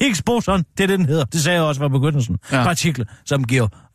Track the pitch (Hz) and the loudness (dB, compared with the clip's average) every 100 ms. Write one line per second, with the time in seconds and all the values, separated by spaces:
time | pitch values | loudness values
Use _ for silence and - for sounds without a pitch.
0 | 277 190 - 240 - 190 - - 190 190 | 0 0 0 0 0 -2 -2 -2 0 2
1 | 151 160 123 165 165 175 156 135 147 135 | 2 0 0 -2 0 2 0 0 0 2
2 | 147 143 113 87 - 135 117 - 170 139 | 2 0 -2 -4 -2 0 0 0 -2 -4
3 | 107 - - 143 120 127 107 - _ | -8 -12 -4 -2 0 0 0 -4 _